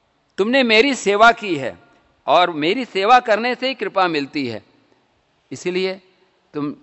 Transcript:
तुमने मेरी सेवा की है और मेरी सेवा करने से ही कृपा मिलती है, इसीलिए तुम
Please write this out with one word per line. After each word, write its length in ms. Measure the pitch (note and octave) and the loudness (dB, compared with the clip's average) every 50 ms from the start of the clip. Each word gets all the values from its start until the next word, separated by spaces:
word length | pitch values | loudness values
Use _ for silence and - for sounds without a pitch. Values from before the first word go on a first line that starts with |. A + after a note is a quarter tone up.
| _ _ _ _ _ _ _ | _ _ _ _ _ _ _
तुमने 260 | - F#3+ A3 B3 C#4 B3+ | -4 -2 2 2 2 2
मेरी 320 | A#3 A3 A3 A#3 C#4+ C4 | 4 4 4 4 2 -2
सेवा 360 | - - G#3+ G3+ G#3 A3 A#3 | -2 -2 -2 2 6 6 4
की 240 | A3+ - G#3+ G3+ E3+ | 4 2 -2 -6 -6
है 240 | C#3 C3 A2 F2 E2+ _ _ _ _ _ _ _ _ _ | -4 -6 -8 -10 -12 _ _ _ _ _ _ _ _ _
और 240 | - C#3 E3 F3+ F3 | 2 2 2 2 0
मेरी 340 | E3+ D3 D3 E3 G#3 C4 B3 | -2 -2 -2 -2 -2 -4 -6
सेवा 340 | - - F#3+ G3 G#3+ B3+ B3 | -6 -6 -2 2 4 4 4
करने 360 | B3 A#3 G#3 G3+ A3+ B3 B3 | 4 2 0 0 0 -4 -4
से 120 | A#3+ B3+ | -4 -4
ही 60 | C4 C4 | -6 -6
कृपा 340 | - G#3 F#3+ E3 F#3+ F#3 | -6 -8 -4 -2 -2 -2
मिलती 400 | F3 D#3+ D3 C#3 C3+ - D3+ C3+ | 0 -2 -4 -6 -6 -6 -8 -6
है, 160 | A#2+ A2 G#2 - _ _ _ _ _ _ _ _ _ _ _ _ _ _ _ _ _ | -6 -8 -12 -14 _ _ _ _ _ _ _ _ _ _ _ _ _ _ _ _ _
इसीलिए 500 | C3+ B2+ - F3+ F3+ F#3 F#3 F#3+ F#3 F#3+ _ _ _ _ _ _ _ _ _ _ - | -18 -10 -8 -6 -4 -4 -4 -4 -6 -10 _ _ _ _ _ _ _ _ _ _ -8
तुम 220 | D3 D3 D3 - - | -8 -6 -6 -8 -12